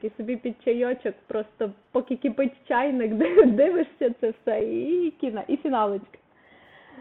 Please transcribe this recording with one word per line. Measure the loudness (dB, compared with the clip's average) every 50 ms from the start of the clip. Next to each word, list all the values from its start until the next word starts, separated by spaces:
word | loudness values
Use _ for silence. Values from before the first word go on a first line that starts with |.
| -8
і | -10 -10
собі | -10 -8 -8 -8
під | -6 -6 -8 -10 -6 -2
чайочок | -2 -2 0 0 -2 -2 -4 -6 -8 -8 -8 _
просто, | -8 -8 -8 -8 -8 -8 -8 -8 -8 -8 -12 _ _
поки | -4 -4 -4 -4 -4
кипить | -4 -4 -4 -2 -2 -2 -2 -4 -6 _
чайник, | -2 -2 0 0 0 0 -2 -2 -2 0
<laughs> |
див-, | 0 0 4 8 8 8 8
дивишся | 6 4 4 4 2 0 -2 -4 -4 -2 -2 -2 -2 -2
це | -4 -6 -6 -4
все, | -4 -4 -2 -2 -2
і | -4 -4 -4 -4 -2 -2 -2 -2 -2 -4 -6
кіно, | -6 -6 -6 -6 -6
і | -4 -4
фіналочка. | -4 -2 -2 0 0 0 0 -2 -4 -8 -12 -20 -20 _ _ _ _ _ _ -20 -20 -20 -20 -20 -20 -20 -20 -20 -20